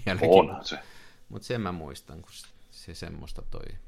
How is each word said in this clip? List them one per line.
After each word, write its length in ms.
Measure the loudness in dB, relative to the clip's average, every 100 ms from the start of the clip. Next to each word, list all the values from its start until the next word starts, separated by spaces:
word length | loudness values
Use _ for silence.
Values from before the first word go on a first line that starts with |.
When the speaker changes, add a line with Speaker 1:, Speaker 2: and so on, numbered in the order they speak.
| 0
Speaker 1:
vieläkin. 220 | 6 10
Speaker 2:
Onhan 340 | 10 8 -2
se. 140 | -6 -8 -10 -16 -20 -20 -14
Speaker 1:
Mut 140 | -10
sen 180 | -4 -2
mä 120 | 0
muistan, 500 | -4 -6 -12 -14 -16
kun 100 | -16
se, 140 | -18 -18 -20 -20
se 240 | -16 -14
semmoista 480 | -10 -8 -8 -8 -6 -4
toi. 160 | -4 -6 -8